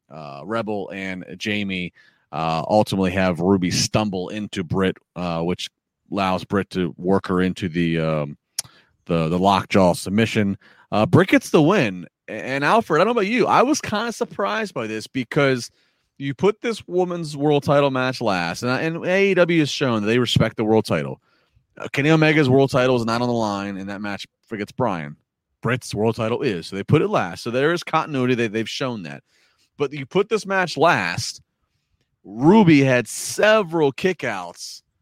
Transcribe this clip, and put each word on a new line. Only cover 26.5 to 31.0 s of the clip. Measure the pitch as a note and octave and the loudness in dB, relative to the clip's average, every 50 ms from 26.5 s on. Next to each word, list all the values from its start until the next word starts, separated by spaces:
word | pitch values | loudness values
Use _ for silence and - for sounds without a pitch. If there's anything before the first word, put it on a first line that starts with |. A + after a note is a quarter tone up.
| G2 E2+ E2 | -4 -4 -6
so | - G2 | -8 -8
they | F#2+ | -8
put | G2+ - D3 D#3 | -2 2 2 2
it | F#3 G3+ | 2 2
last. | G#3+ D3+ G#2 F2 E2+ - | 0 -2 -2 -4 -6 -10
So | - A#2+ | -8 -4
there | A2+ B2+ C#3 D#3+ | -2 0 0 0
is | E3+ B2+ | -2 -2
continuity. | - - - D#3 D3+ - D3 C3 B2+ B2 B2+ | -4 -2 -2 -2 -2 -2 -2 -2 0 0 2
They, | A2+ A#2 A2 | 0 0 -2
they've | G2 A2+ A2 G2+ | -2 -4 -6 -6
shown | - - C#3+ B2+ A#2+ G#2+ F2 | -6 -8 -6 -6 -8 -8 -10
that. | D2 C#2 C2+ - _ _ _ _ _ _ _ _ _ _ | -12 -14 -16 -20 _ _ _ _ _ _ _ _ _ _
But | - C#3+ C3+ | -6 -6 -4
you | C#3 D3 C3+ | -6 -8 -8
put | - - F3+ G3+ - | -2 0 0 0 0
this | A3+ G3+ - | -2 -4 -4
match | F#3 G3 F#3+ F3+ D#3 - | -2 -2 -2 -2 -2 0
last, | C3+ D3 F3 D#3+ A#2+ | 2 4 4 4 2